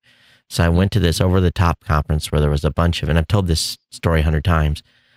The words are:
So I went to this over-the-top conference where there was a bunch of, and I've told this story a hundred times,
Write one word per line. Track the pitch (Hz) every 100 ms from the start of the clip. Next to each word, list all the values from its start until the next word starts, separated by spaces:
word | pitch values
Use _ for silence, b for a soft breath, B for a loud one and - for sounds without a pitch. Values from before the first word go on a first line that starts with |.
| b b b b _
So | -
I | 85
went | 85 98
to | 101
this | 87 80
over-the-top | 92 92 90 - 85 80
conference | - 76 - 76 -
where | 76
there | 73
was | 73
a | 78
bunch | - 85 -
of, | 73
and | 80
I've | 80
told | 104 90
this | 80 - - _
story | - - 80
a |
hundred | 78 78
times, | 80 80 76 76 b b b